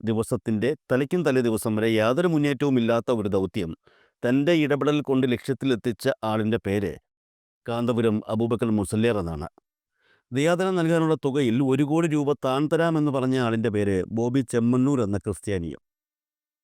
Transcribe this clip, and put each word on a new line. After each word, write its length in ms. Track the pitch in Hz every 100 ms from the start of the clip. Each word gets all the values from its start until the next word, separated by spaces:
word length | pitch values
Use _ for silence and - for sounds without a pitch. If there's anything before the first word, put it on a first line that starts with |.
ദിവസത്തിന്റെ 680 | 107 110 113 120 - 107 117 156 -
തലയ്ക്കും 320 | 127 143 180
തലേ 160 | 160 131
ദിവസം 320 | 120 110 117
വരെ 140 | 107 113
യാതൊരു 360 | 110 110 135 180
മുന്നേറ്റവും 480 | 160 147 135 147 127
ഇല്ലാത്ത 320 | 113 117 123
ഒരു 160 | 117 101
ദൗത്യം 420 | 95 95 107 82 - _ _ _ _
തന്റെ 300 | 120 139 143
ഇടപെടൽ 460 | 165 143 139 135 147
കൊണ്ട് 240 | 135 131 131
ലക്ഷ്യത്തിലെത്തിച്ച 800 | 120 - 127 135 113 127 107 139 -
ആളിന്റെ 340 | 110 110 107 110
പേര് 340 | 98 104 92 69 - _ _ _ _ _ -
കാന്തപുരം 500 | 117 120 117 113 107 -
അബൂബക്കർ 400 | 110 117 113 117
മുസല്യാർ 460 | 107 95 110 113 104
എന്നാണ്. 300 | 82 76 82 - _ _ _ _ _ _ _
ദയാധനം 420 | 123 156 175 190 185
നൽകാനുള്ള 380 | 165 170 160
തുകയിൽ 420 | 160 143 139 123 117
ഒരു 220 | 135 135
കോടി 240 | 143 160 170
രൂപ 240 | 151 143 143
താൻ 180 | 135 131 151
തരാമെന്ന് 420 | 160 165 160 147
പറഞ്ഞ 240 | 135 127 131
ആളിന്റെ 320 | 117 113 113
പേര് 260 | 104 101 92 -
ബോബി 320 | 113 120 135
ചെമ്മണ്ണൂർ 560 | 127 120 117 127 135 139
എന്ന 160 | 101 101
ക്രിസ്ത്യാനിയും. 640 | - 95 - 95 82 - _ _ _ _ _ _ _ _